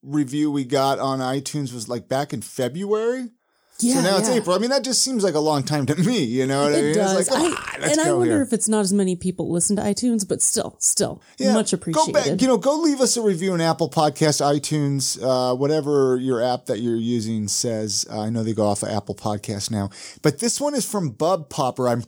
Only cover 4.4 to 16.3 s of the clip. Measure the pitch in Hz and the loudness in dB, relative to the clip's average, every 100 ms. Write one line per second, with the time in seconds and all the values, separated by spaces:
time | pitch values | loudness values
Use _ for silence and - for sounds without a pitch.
4.4 | 214 180 240 277 262 247 262 254 190 156 | 2 0 2 0 0 0 0 0 0 2
5.4 | 156 147 135 151 131 151 180 240 120 127 | 2 0 0 -2 0 2 2 2 0 0
6.4 | 131 139 147 147 147 160 196 190 185 269 | 0 2 2 2 2 2 2 0 0 2
7.4 | 339 - - - - 302 320 349 339 311 | 0 -2 -8 -6 0 2 2 2 2 2
8.4 | 269 226 220 214 190 202 190 180 185 175 | 0 -2 0 0 2 2 0 0 -4 -4
9.4 | 165 170 170 202 208 196 247 226 185 - | -2 -2 0 0 0 -2 0 0 -2 -2
10.4 | - - - - - - - - _ - | 0 -2 -4 -2 -2 0 -2 -4 _ -2
11.4 | 208 214 208 175 - 226 - - 147 175 | 2 2 2 -2 -2 2 2 2 2 2
12.4 | 262 240 269 311 320 277 247 240 220 170 | 4 4 2 2 2 2 2 2 2 2
13.4 | 190 175 165 165 160 - 151 143 156 143 | 0 2 2 2 0 4 2 4 2 4
14.4 | 143 147 - 156 143 139 127 - 127 127 | 2 0 0 0 0 0 -2 -2 0 2
15.4 | 127 127 143 156 143 143 135 127 131 | 2 0 2 0 2 4 4 2 0